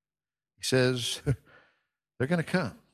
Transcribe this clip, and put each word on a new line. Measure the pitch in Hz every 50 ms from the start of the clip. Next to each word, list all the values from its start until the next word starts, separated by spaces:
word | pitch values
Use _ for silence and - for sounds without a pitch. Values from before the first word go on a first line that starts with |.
| _ _ _ _ _ _ _ _ _ _ _
He | _
says, | - - 131 131 127 127 127 123 117 - - -
<laughs> | - 147 127 - _ _ - - _ _ _ _ _ _ _ _ _ _ _ -
"They're | 127 139
gonna | 180 170
come. | 151 - - 185 160 104 - - _ _